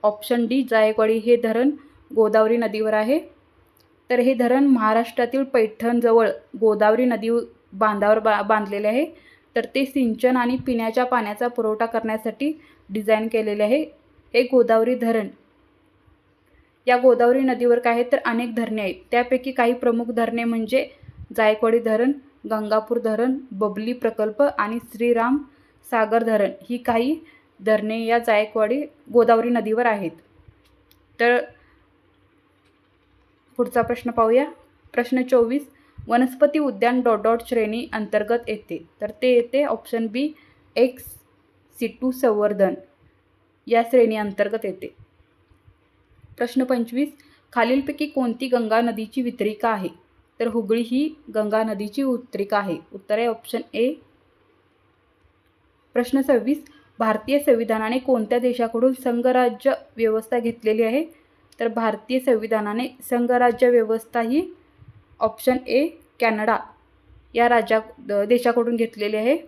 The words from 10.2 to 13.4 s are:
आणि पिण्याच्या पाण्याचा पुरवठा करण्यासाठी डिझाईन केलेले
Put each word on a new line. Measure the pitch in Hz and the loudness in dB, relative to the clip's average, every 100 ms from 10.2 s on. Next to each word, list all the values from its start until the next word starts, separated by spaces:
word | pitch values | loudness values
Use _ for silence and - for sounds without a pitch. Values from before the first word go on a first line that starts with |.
| 247 254 | 0 2
आणि | 240 254 247 | 0 -2 -4
पिण्याच्या | 240 226 226 247 | -2 -2 -2 0
पाण्याचा | 247 214 208 240 | 0 -2 -4 -4
पुरवठा | 240 220 214 226 | -2 -4 -2 -2
करण्यासाठी | 233 226 214 226 214 285 311 _ _ _ | -4 -4 -6 -8 -6 -6 -6 _ _ _
डिझाईन | 196 208 214 220 | -8 0 0 0
केलेले | 220 | -2